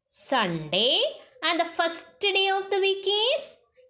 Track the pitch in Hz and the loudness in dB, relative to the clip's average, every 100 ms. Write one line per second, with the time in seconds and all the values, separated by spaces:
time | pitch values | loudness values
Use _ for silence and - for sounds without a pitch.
0 | - - - 262 196 165 151 190 240 349 | -14 -8 -2 0 0 -2 -2 2 2 2
1 | 571 - - - 320 330 339 - 339 - | 0 -4 -18 -6 -2 0 0 0 -2 -2
2 | - - 403 392 392 392 392 403 392 392 | -8 -2 0 2 2 2 0 0 2 0
3 | 381 415 466 571 - - _ _ - | 0 0 2 0 -4 -10 _ _ -14